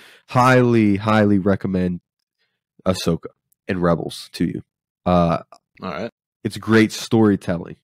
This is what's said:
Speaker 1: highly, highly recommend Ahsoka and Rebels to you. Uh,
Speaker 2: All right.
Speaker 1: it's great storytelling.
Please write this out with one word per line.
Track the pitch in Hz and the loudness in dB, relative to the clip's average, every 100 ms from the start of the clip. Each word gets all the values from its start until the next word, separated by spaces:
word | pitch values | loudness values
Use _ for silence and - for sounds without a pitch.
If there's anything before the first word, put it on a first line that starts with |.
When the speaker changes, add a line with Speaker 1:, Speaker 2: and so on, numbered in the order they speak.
| - _ _ | -14 _ _
Speaker 1:
highly, | 127 127 127 123 117 107 98 | 2 4 4 4 2 2 0
highly | 110 107 104 101 | 0 2 4 2
recommend | 98 95 98 92 90 87 - _ _ _ _ _ _ _ 95 | 2 -2 -2 -2 -2 -6 -12 _ _ _ _ _ _ _ -4
Ahsoka | 92 87 82 - _ _ _ - | -2 -4 -4 -8 _ _ _ -8
and | 92 | -2
Rebels | 87 85 - - - | 0 -2 -4 -14 -16
to | - 87 | -6 -6
you. | - - _ _ _ - | -6 -14 _ _ _ 0
Uh, | 90 85 80 - _ _ _ | 2 2 -2 -8 _ _ _
Speaker 2:
All | 92 | -12
right. | 76 113 - _ _ | -10 -12 -14 _ _
Speaker 1:
it's | 104 101 | -12 -8
great | 107 110 107 | 2 4 4
storytelling. | - - 113 107 98 - 85 - - | -2 -2 2 4 2 -4 -8 -10 -18